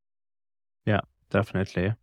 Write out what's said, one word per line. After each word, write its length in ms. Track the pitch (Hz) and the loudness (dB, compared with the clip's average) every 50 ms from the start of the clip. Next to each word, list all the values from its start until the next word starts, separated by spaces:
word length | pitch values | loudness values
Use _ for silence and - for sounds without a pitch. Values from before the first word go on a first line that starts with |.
| _ _ _ _ _ _ _ _ _ _ _ _ _ _ _ _ - | _ _ _ _ _ _ _ _ _ _ _ _ _ _ _ _ -2
Yeah, 160 | 113 104 - - - _ _ _ _ | 0 0 0 0 -4 _ _ _ _
definitely. 640 | - 98 101 - - 92 95 - - 90 87 98 110 - | 0 0 0 0 0 -4 -4 -2 -2 0 0 0 0 -2